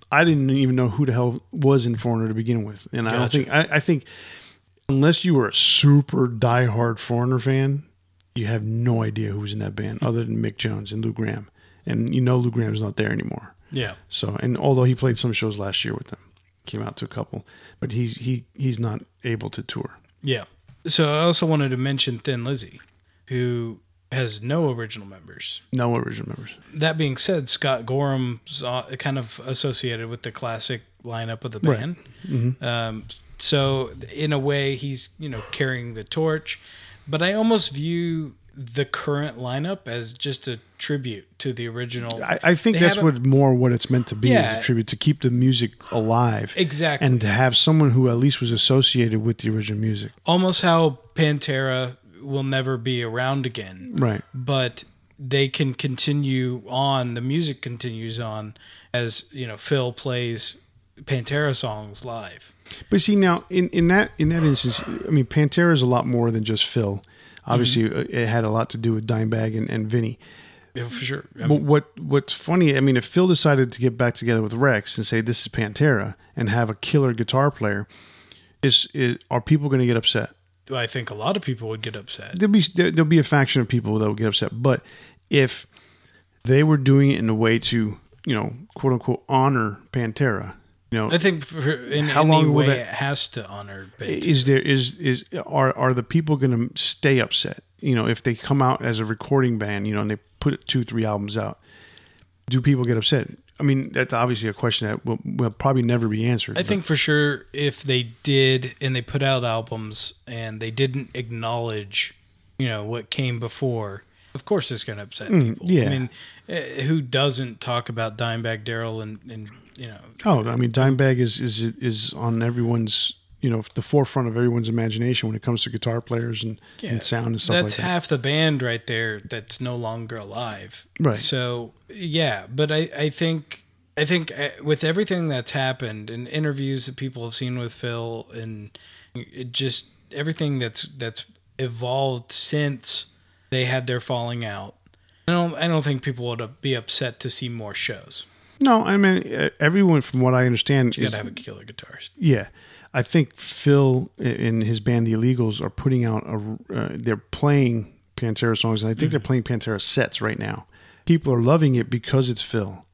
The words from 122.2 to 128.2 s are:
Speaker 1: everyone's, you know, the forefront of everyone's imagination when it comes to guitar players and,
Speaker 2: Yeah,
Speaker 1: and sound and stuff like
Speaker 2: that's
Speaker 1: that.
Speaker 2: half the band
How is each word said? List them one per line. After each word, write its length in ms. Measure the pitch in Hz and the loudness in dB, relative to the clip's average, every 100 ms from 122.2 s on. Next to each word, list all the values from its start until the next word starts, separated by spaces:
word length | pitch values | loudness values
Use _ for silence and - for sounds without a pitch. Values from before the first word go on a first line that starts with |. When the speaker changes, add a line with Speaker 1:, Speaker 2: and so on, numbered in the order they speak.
| 117 113 | -2 0
Speaker 1:
everyone's, 720 | 117 120 117 117 110 - - - _ - | 0 0 0 0 0 -2 -4 -6 _ -4
you 80 | 127 | -2
know, 140 | 113 - | -2 -4
the 80 | - | -8
forefront 440 | - 147 131 135 120 | 0 2 2 0 0
of 80 | 113 | 2
everyone's 320 | 120 120 113 | 2 2 0
imagination 600 | 117 113 110 120 123 110 | 0 0 0 0 0 -2
when 80 | 110 | -4
it 60 | |
comes 200 | - 117 | -2 -2
to 80 | - | -2
guitar 300 | 113 120 117 | -4 -4 -4
players 420 | - 120 120 110 | -4 -4 -4 -6
and, 180 | 113 107 - - | -8 -10 -16 -14
Speaker 2:
Yeah, 100 | 202 | -6
Speaker 1:
and 120 | 117 | -4
sound 240 | - 117 117 | -2 -2 -2
and 120 | 113 | -2
stuff 140 | 165 | 0
like 100 | 175 - | 0 0
Speaker 2:
that's 100 | - | -2
Speaker 1:
that. 60 | |
Speaker 2:
half 260 | 180 175 - | -2 -2 -2
the 100 | |
band 440 | 143 | -2